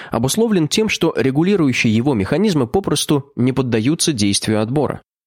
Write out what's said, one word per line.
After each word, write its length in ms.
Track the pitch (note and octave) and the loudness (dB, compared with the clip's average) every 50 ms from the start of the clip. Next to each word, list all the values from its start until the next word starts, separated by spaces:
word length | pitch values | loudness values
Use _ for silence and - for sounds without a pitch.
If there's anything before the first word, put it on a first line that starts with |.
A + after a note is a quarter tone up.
| - - | -10 -6
обусловлен 580 | - A#2 A#2 C3 - G#3+ A3+ A#3+ G#3+ F3+ D#3 | -4 -2 -2 0 0 0 0 2 2 0 0
тем, 220 | C#3+ - A3 A3 G#3 | 0 0 0 0 -2
что 240 | - - F3 E3 - | -2 -2 -2 -2 0
регулирующие 800 | - - C3+ C3 D3 E3+ F#3+ G#3 F#3 D#3+ C3+ A#2+ - - A#2+ G#2+ | 0 0 0 0 2 2 2 2 2 2 2 0 2 2 2 2
его 200 | A2+ B2 D3 C#3 | 2 2 2 0
механизмы 500 | G#2 F#2 - D3 D#3 G#3 A3 F3 D3 B2 | 0 0 0 0 0 2 2 2 0 0
попросту 680 | A2+ - G3 G3 - D3+ - - - D#3 C#3 C3+ - _ | 0 -2 -2 -2 -2 -2 -2 0 0 0 -2 -2 -4 _
не 180 | - A#2+ C3 B2+ | 0 0 0 0
поддаются 580 | C3 C3 B2 A2+ A2+ G#2+ C3+ D#3+ E3 - F3 | 0 0 0 0 0 0 0 0 0 0 -2
действию 480 | D3+ G#2 G#2 G2+ G2 - - - A2 G#2+ | 0 0 0 0 0 0 0 0 0 0
отбора. 440 | A2 A2 C3 D3+ C3+ - - - - _ _ _ _ | 0 0 0 -2 -2 -2 -4 -8 -14 _ _ _ _